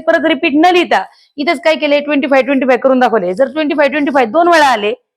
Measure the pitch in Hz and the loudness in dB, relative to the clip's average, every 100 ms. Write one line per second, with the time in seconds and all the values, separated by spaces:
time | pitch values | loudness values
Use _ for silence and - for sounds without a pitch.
0 | 320 330 311 320 339 277 349 359 214 220 | 0 0 0 -2 0 2 2 2 0 -2
1 | 190 _ _ - 294 311 320 311 302 294 | -4 _ _ -8 -4 -2 -2 -2 0 -2
2 | 294 294 277 269 254 277 254 247 269 262 | 0 -2 0 0 0 0 0 2 2 2
3 | 247 220 180 190 262 285 302 311 277 285 | 2 0 -2 -2 -2 -2 -4 0 0 0
4 | 294 277 233 285 349 330 285 233 208 - | -2 0 0 0 2 4 2 0 -2 -6
5 | _ | _